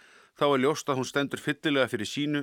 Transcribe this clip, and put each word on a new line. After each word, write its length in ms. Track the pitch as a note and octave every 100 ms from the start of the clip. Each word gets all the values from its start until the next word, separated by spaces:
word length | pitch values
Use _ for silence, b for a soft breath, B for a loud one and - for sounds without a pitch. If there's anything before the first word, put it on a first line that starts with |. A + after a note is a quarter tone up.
| B B B
þá 140 | - D3
er 160 | C#3
ljóst 260 | C3 D#3 -
að 80 | C3
hún 100 | B2
stendur 340 | C#3+ C#3 B2
fyllilega 460 | - C#3 D#3+ C#3+ A#2+
fyrir 160 | A#2 G#2
sínu 320 | - D3 D3